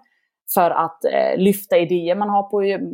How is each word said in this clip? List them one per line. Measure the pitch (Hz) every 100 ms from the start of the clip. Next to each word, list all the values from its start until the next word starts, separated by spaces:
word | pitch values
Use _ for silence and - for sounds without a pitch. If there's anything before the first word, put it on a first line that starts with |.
| _ _ _ _ -
för | 190 170
att, | - 165 - -
eh, | 135 131 175
lyfta | 196 196 - 180
idéer | 170 175 165 196
man | 208
har | 202
på | 202 208 196 185 175